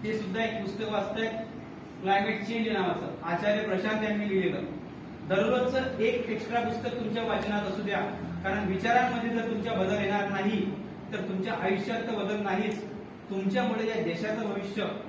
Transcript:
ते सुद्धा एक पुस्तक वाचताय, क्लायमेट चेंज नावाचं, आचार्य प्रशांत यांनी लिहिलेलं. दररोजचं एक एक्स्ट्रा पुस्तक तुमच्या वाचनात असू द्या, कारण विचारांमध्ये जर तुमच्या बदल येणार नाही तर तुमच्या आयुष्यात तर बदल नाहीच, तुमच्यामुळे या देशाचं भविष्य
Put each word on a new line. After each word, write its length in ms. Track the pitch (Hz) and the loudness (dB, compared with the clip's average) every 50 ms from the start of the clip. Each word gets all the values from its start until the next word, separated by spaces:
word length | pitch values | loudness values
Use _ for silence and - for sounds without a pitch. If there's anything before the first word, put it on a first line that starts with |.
| - | -2
ते 140 | 214 220 214 | -2 -2 -2
सुद्धा 240 | 208 185 202 220 226 | -2 -2 -2 0 0
एक 160 | 220 - - | 0 0 -2
पुस्तक 320 | 196 190 - 202 220 208 214 | -4 -4 -4 -4 -4 -2 0
वाचताय, 360 | 202 196 - - 220 220 220 220 226 226 - - - - - - - - - - - 190 | 0 -2 -2 -2 -2 -2 -2 -2 -4 -8 -8 -10 -12 -12 -12 -12 -14 -14 -14 -12 -4 2
क्लायमेट 400 | 190 196 196 208 226 - - 202 | 4 4 4 4 2 0 -2 -2
चेंज 220 | 226 233 226 220 220 | -2 0 0 0 2
नावाचं, 440 | - 196 185 180 - - - - - - - | 2 2 2 2 0 0 -2 -6 -8 -6 -4
आचार्य 360 | 170 175 170 202 208 208 214 - | -2 -2 2 4 4 4 4 2
प्रशांत 400 | - 185 185 214 214 220 220 214 | 0 0 0 2 2 0 2 2
यांनी 260 | 208 208 208 208 202 | 2 0 0 0 2
लिहिलेलं. 360 | 190 190 180 175 - - - - - - - - - - - - - - - - | 2 4 4 4 2 0 -4 -4 -6 -8 -10 -10 -12 -12 -12 -12 -12 -10 -2 2
दररोजचं 720 | 185 - 214 226 254 247 254 254 254 262 254 262 - 214 | 4 4 6 6 4 4 4 4 2 2 0 0 0 2
एक 300 | 220 226 240 247 - 226 | 2 2 4 2 0 -2
एक्स्ट्रा 300 | 220 - - - 233 233 | -2 -2 -2 0 0 0
पुस्तक 380 | 233 - 233 - - 226 - 240 | 2 2 -2 -2 -2 -4 -2 -2
तुमच्या 240 | 220 214 214 233 226 | -2 -2 0 0 0
वाचनात 460 | 233 - - - 208 208 208 196 190 | 0 0 0 0 0 0 0 0 0
असू 140 | 190 214 202 | -2 -2 -2
द्या, 180 | 202 196 - - - - - - - - - - | 0 0 0 0 -2 -2 -4 -6 -6 -6 -4 -2
कारण 220 | 190 196 208 202 185 | 0 0 0 0 0
विचारांमध्ये 600 | 190 - - 233 240 247 247 247 233 233 226 233 | 0 2 4 6 6 6 6 6 2 0 0 0
जर 180 | 226 226 202 233 | 0 0 0 0
तुमच्या 220 | 208 202 - 233 202 | -2 -2 0 0 2
बदल 300 | 190 190 185 202 208 202 | 2 2 2 2 2 2
येणार 260 | 190 208 202 202 196 | 2 2 2 2 0
नाही 300 | 196 190 196 208 226 190 - - - - - - - - - - - | 0 0 2 2 2 2 0 0 -2 -4 -8 -10 -10 -10 -10 -6 -6
तर 80 | 196 185 185 | -4 -4 -2
तुमच्या 260 | 185 185 185 226 - - 180 | -2 -2 -2 -2 -2 0 2
आयुष्यात 380 | 190 196 - - - 226 226 - | 2 2 2 0 0 -2 -2 -2
तर 80 | 226 220 | -2 -2
बदल 280 | 208 202 190 208 202 202 | -2 0 -2 -2 0 0
नाहीच, 400 | 196 190 208 220 220 - - - - - - - - - - - - | 0 0 2 0 0 -2 -2 -6 -8 -8 -10 -10 -12 -14 -16 -8 -6
तुमच्यामुळे 580 | 196 190 196 196 - 254 247 - 220 220 220 220 | -4 0 0 2 2 2 2 2 2 0 0 0
या 140 | 220 185 165 | 0 0 0
देशाचं 440 | 165 170 - 220 214 220 226 214 202 | 0 0 0 0 -2 0 0 -2 -2
भविष्य 340 | 190 - 185 196 - 214 190 - - - - | -2 -2 -4 -4 -2 -2 -2 -2 -2 -6 -8